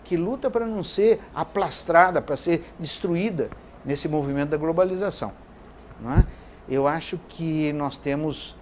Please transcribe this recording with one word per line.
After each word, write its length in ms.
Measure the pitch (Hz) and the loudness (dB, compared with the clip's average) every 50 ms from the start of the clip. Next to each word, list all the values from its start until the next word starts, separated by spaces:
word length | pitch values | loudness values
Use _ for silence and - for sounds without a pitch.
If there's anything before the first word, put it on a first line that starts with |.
| - | -4
que 140 | - 180 165 | -2 -2 0
luta 320 | 170 196 254 262 - 262 | 0 -2 -4 -2 -4 -2
para 160 | 202 233 233 | 0 0 -2
não 180 | 226 220 208 170 | 0 -2 -4 -4
ser 360 | - - - 202 226 226 - - - - | -4 0 4 4 4 4 4 0 -10 -4
aplastrada, 840 | - 165 - - 202 196 156 - - - - 165 165 180 185 180 151 | -6 -6 -2 0 0 0 0 -2 -6 -4 4 8 8 8 8 6 0
para 160 | 123 - 147 | 0 0 -4
ser 280 | 131 - 175 170 156 - - - - | -2 2 0 0 0 0 -6 -14 -10
destruída 720 | 170 143 - - - 185 170 170 190 233 190 170 120 - - - - - - - - | -8 -6 -6 -4 -2 0 0 0 0 0 0 -2 -4 -4 -4 -14 -18 -20 -20 -14 -6
nesse 220 | 135 143 143 - 165 | -4 -4 -2 -2 0
movimento 420 | 151 156 143 139 139 139 143 147 | 0 0 0 0 0 -2 0 0
da 80 | 151 151 | -2 0
globalização, 760 | 151 160 165 170 185 185 185 185 202 196 - - - 104 - - - - - - - - - - - - - - | 0 0 2 2 2 2 2 -2 -4 -4 -4 -6 -8 -8 -10 -12 -20 -20 -20 -20 -20 -20 -20 -20 -20 -20 -18 -12
não 120 | 113 117 131 | -8 0 4
é? 120 | - - - - - - - - - - - | 4 4 4 2 -16 -18 -20 -20 -20 -10 -4
Eu 180 | 131 135 139 | 0 2 2
acho 320 | 143 151 165 160 - - 170 - - | 2 0 0 -4 -6 -8 -10 -10 -14
que 420 | - - 165 160 156 156 151 147 | -12 -8 -6 -2 -2 0 0 0
nós 260 | 147 151 147 139 135 - | -2 -2 -4 -4 -6 -6
temos 560 | - 143 139 147 156 156 139 - - - - - | -4 -4 -2 -2 -2 -4 -4 -6 -10 -14 -16 -18